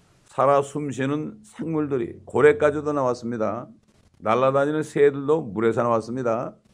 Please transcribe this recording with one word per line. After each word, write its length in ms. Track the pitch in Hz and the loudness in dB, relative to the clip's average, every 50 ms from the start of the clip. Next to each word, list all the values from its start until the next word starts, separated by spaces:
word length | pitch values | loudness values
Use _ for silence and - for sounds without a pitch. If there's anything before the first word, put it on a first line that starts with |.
| _ _ _ _ _ | _ _ _ _ _
살아 380 | _ - - 131 135 143 139 139 | _ -2 2 4 4 4 4 2
숨쉬는 760 | 139 - 151 151 143 131 - 131 135 147 151 151 151 - - - | 0 -4 -8 -6 -6 -6 -4 -4 -2 -2 -4 -6 -8 -12 -16 -20
생물들이, 760 | - - - 160 160 165 151 151 143 143 127 113 107 - - - | -20 -14 -10 -8 -4 -4 -4 -2 -2 -2 -4 -4 -6 -8 -14 -12
고래까지도 680 | - - 120 135 151 147 151 156 147 143 151 143 151 147 | -6 0 4 6 6 6 6 2 0 0 0 -2 -4 -2
나왔습니다. 760 | 143 131 123 120 120 113 117 120 113 107 107 101 120 131 139 - _ _ _ _ _ _ _ _ - | 0 0 -2 -2 -2 -4 -6 -4 -2 -2 -2 -4 -6 -10 -14 -18 _ _ _ _ _ _ _ _ -8
날아다니는 640 | - 104 113 123 131 135 135 139 139 147 151 156 151 | -2 0 0 2 2 2 2 2 0 0 -2 -4 -4
새들도 600 | 151 - 156 143 143 135 139 139 135 156 165 151 | -4 0 4 4 4 4 2 -2 0 0 0 -2
물에서 400 | 117 90 107 113 113 107 123 120 | -4 -4 0 0 0 2 2 0
나왔습니다. 720 | 120 117 113 107 113 120 131 131 117 110 117 135 165 - _ _ _ | 0 0 0 -2 -4 -8 -6 -2 -2 -2 -2 -4 -8 -12 _ _ _